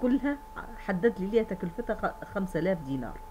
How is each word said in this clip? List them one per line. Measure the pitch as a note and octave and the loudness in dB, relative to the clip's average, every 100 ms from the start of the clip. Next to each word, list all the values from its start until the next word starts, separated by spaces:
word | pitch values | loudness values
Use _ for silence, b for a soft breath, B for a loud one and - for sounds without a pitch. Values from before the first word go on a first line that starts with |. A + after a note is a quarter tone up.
كلها | B3 C4 C#4+ C#4+ - - - - - | 4 4 2 -2 -6 -12 -10 -6 -2
حدد | F#3 A3+ A3+ | 4 4 4
لي | F#3+ | 2
ليها | A3+ | 2
تكلفتها | A3 F#3+ F3+ - A#3 | 2 0 -4 -4 -4
خ-، | G#3+ F#3+ - | -2 -2 -4
خمسة | - G3+ F#3+ E3 | -6 -4 -2 2
آلاف | F3 F3+ | 2 0
دينار. | C3+ C3+ A2+ - - | 0 -4 -4 -8 -12